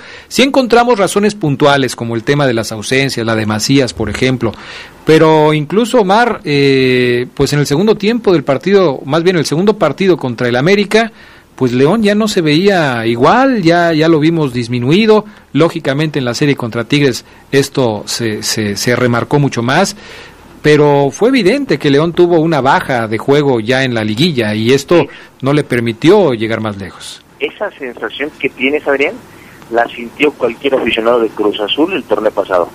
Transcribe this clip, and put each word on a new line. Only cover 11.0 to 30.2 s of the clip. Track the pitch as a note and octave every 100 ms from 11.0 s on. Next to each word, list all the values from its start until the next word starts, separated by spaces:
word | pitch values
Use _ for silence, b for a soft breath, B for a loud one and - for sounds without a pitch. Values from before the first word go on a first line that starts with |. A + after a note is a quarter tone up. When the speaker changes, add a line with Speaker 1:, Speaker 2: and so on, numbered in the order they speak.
| A3+ B B B B -
Speaker 1:
pues | C3
León | B2 C#3 A3
ya | G#3
no | G#3 A3
se | G#3
veía | D#3 D3 G3 F#3+ D3 A#2+ A2+
igual, | A#2 C#3 A3+ C4+ A#3+
ya, | E3 E3+ E3+
ya | D#3+ D#3+
lo | D#3+
vimos | D#3 E3 C#3+
disminuido. | B2 A#2 B2 A#2+ F3 A3 G#3+ G#3 B B
Lógicamente | C#3+ E3 E3+ D3 C#3 D#3 C#3+
en |
la | B2
serie | A#2 D3+ C3
contra | A#2+ A2+
Tigres | A2+ C#3+ C#3 A#2 - B B
esto | C#3 C#3 - B2 G#2 -
se, | - A#2 G#2+
se, | A2 - G#2+ G2+
se | -
remarcó | A#2+ B2 A#2+ G#2+ D3
mucho | C#3 -
más. | A#2 D3 G3 - B B B B B -
Pero | D3+ D3+ D3 C#3+ C#3
fue | - A3
evidente | C4+ F3 C#4 C#4 D#3
que | D3+
León | C#3 E3
tuvo | E3 F3 E3+
una | D#3+ D3+
baja | B2+ F3 - B2+ A2+
de | A2
juego | - C#3+ C#3+ B2
ya | G#2+ B2+
en | C3+
la | A#2
liguilla | G#2+ G#2+ F3 C3 G#2+
y | G#2+ A2+
esto | C3+ - F3
Speaker 2:
Sí. | - B B -
Speaker 1:
no | C3
le | D3
permitió | - A#2+ A#2 G#2+ D3+ G#3 F3
llegar | A#2+ A2 A2
más | A2 G2
lejos. | F2+ - - - _ -
Speaker 2:
Esa | D3+ - G3+
sensación | - C3 A#2 A2+ - D3 -
que | C3+
tienes, | - B2+ D3 D3
Adrián, | C#3 D3 A#3+ - B B B -
la | A#2 A#2
sintió | - A#2 -